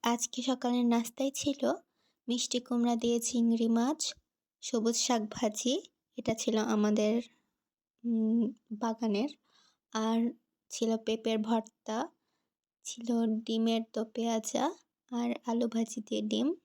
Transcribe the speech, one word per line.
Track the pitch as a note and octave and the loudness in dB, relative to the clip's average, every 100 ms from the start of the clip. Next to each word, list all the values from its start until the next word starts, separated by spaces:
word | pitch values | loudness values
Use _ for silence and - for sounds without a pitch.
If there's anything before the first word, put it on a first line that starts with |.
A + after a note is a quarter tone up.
আজকে | A#3+ A#3 - - | 2 0 -2 -4
সকালের | B3 B3+ B3 B3 A#3+ | -2 0 2 2 4
নাস্তায় | A#3 A#3 - C4+ | 2 0 -2 -2
ছিল | C4+ D4 C#4 B3 F4 _ _ _ _ - | -2 -4 0 0 -2 _ _ _ _ -4
মিষ্টি | A#3+ - B3 | -2 0 -4
কুমড়া | B3 A#3+ A#3+ A#3 | -2 0 2 2
দিয়ে | A#3 A#3 | 2 0
চিংড়ি | A#3 B3 A#3 A3+ A3+ | 0 2 2 4 4
মাছ, | A3+ B3 D4+ - - _ _ _ _ | 2 2 -2 -6 -10 _ _ _ _
সবুজ | - A#3 A3 A#3 | -4 0 0 0
শাক | - A#3+ | 0 0
ভাজি, | G#3+ - A3 G#3 B3 D4 - _ _ - | -2 -2 -2 0 -2 -2 -4 _ _ -8
এটা | A#3 | -4
ছিল | A3+ - A3 | -2 0 0
আমাদের, | G#3+ G#3+ G#3 G#3 G#3 A#3 - _ _ _ _ _ _ _ | 0 2 4 4 4 2 -2 _ _ _ _ _ _ _
উম, | A#3 A3+ A3 A3+ A3+ A3 _ | -2 0 2 2 2 -2 _
বাগানের, | G#3 A#3 A3+ A3+ G3+ C#4 - _ _ _ _ _ | -6 -4 -2 0 0 0 -4 _ _ _ _ _
আর | A3 A3 A3+ A#3 - _ _ _ | -4 0 2 0 -4 _ _ _
ছিল | - A3+ A3+ | -4 0 0
পেঁপের | A3 A3 A3 A3 | -2 -2 0 -2
ভর্তা, | G#3+ A3+ A3 _ - A3 D#4 _ _ _ _ _ _ _ | 2 0 0 _ -6 -4 -4 _ _ _ _ _ _ _
ছিল | - - A#3 A#3 A3+ A3 | -16 -12 -2 0 2 0
ডিমের | A3+ A3+ A3+ A3+ A3+ | -2 0 2 2 -2
দো | - | -6
পেঁয়াজা | A3+ - A#3 A3+ G#3+ A#3 C4+ G4 _ _ _ | -6 -4 -2 -2 -2 -2 -2 -2 _ _ _
আর | A#3+ A#3+ A#3 - | -4 -4 -4 -2
আলু | A#3 A#3+ | -2 0
ভাজি | A3+ A3+ - | 0 -2 -4
দিয়ে | G#3+ G#3+ | -6 -4
ডিম। | G#3+ G#3+ B3+ F#4 | -2 0 0 -2